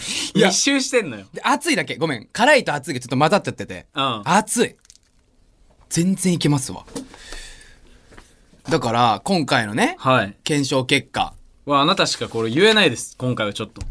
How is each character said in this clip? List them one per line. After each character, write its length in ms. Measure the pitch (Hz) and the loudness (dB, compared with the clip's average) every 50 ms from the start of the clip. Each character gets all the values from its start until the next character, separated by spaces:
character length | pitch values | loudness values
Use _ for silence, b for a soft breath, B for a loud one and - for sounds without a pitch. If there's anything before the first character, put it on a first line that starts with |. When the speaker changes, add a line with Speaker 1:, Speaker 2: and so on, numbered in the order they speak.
| B B B B B B B | B B B B B B B
Speaker 1:
い 60 | 196 | 2
や。 80 | 220 185 | 2 4
Speaker 2:
二 60 | 190 | 2
周 260 | - - 277 277 269 | 2 2 2 2 0
し 100 | 262 - | 0 0
て 100 | 269 240 | 0 -2
ん 80 | 196 143 | -2 -2
の 80 | 110 101 | -8 -12
よ。 80 | 95 - | -14 -16
Speaker 1:
で、 80 | - 208 | -10 -4
熱 280 | - 233 277 - - 349 | -2 0 0 0 0 0
い 40 | 262 | 0
だ 80 | 170 160 | 0 -2
け。 120 | - 123 | -4 -4
ご 100 | 123 160 | -4 -4
め 120 | 160 131 107 | -4 -4 -6
ん。 80 | - _ | -10 _
辛 240 | - 196 233 294 302 | -2 2 4 6 6
い 80 | 240 175 | 4 4
と 100 | 165 147 | 0 -4
熱 160 | 143 127 175 | -4 -4 -6
い 40 | 131 | -8
が 60 | 120 | -6
ち 40 | 120 | -6
ょ 20 | |
っ 20 | 117 | -2
と 80 | 135 | 2
混 140 | 131 151 160 | 2 4 4
ざ 60 | 208 190 | 4 2
っ 40 | |
ち 60 | - 127 | 0 -2
ゃ 20 | |
っ 20 | - | -8
て 120 | - 98 | -8 -8
て。 200 | - 92 85 - _ - | -10 -12 -14 -14 _ -4
Speaker 2:
う 60 | 143 | -4
ん。 220 | 135 131 117 107 101 | -2 -2 -2 -2 0
Speaker 1:
熱 400 | 151 180 214 208 - - 240 180 | 2 2 2 2 0 0 -2 -2
い。 120 | - - _ _ _ - _ _ _ _ _ _ _ _ _ _ _ _ _ _ _ _ _ _ - | -2 -4 _ _ _ -20 _ _ _ _ _ _ _ _ _ _ _ _ _ _ _ _ _ _ -6
全 260 | - 165 175 190 190 | -2 0 0 0 0
然 200 | - - 185 175 | 0 0 0 2
い 40 | - | 2
け 100 | - 147 | 2 2
ま 100 | 147 135 | 2 2
す 140 | - - | 0 -4
わ。 120 | 90 - - - - 269 - B B B B B B B B B B B B B B B B B B B B B B B B B B B B B _ _ - - | -10 -14 -16 -14 -14 -14 -14 B B B B B B B B B B B B B B B B B B B B B B B B B B B B B _ _ -4 -2
だ 120 | 160 135 | -2 0
か 120 | - 117 | 0 0
ら、 280 | 113 120 123 117 104 95 - | 2 4 4 4 2 0 0
今 220 | - 196 170 131 | 0 0 0 2
回 200 | - 147 123 110 | 2 0 0 0
の 80 | 104 107 | 0 0
ね、 220 | 151 233 330 370 - | 0 0 0 -2 -2
Speaker 2:
は 260 | - 131 127 117 98 | 0 2 2 2 0
い。 120 | 98 - _ - | -2 -6 _ -4
Speaker 1:
検 240 | - 151 143 139 135 | -2 0 0 0 0
証 160 | 147 131 123 | 0 0 0
結 240 | - 143 135 - _ | 2 0 0 0 _
果。 260 | - 104 90 76 - - - - _ _ - | -4 -4 -4 -4 -6 -14 -20 -20 _ _ -4
Speaker 2:
は、 160 | 139 143 139 | 0 2 2
あ 40 | 143 | 2
な 100 | 170 196 | 2 2
た 100 | 196 160 | 0 0
し 100 | - - | -2 -2
か 120 | - 117 101 | -6 -6 -6
こ 140 | - 113 | -4 -2
れ 80 | 113 113 | -2 0
言 140 | 117 160 202 | 2 4 4
え 100 | 220 220 | 4 4
な 100 | 214 190 | 4 4
い 60 | 139 | 2
で 60 | 113 | 0
す。 200 | - - - - | -2 -10 -12 -10
今 180 | - 127 127 113 | -6 -4 -4 -2
回 120 | 113 110 | -2 -2
は 60 | 101 | -4
ち 100 | - - | -4 -6
ょ 40 | 110 | -8
っ 20 | - | -10
と。 120 | - - - - | -10 -10 -10 -10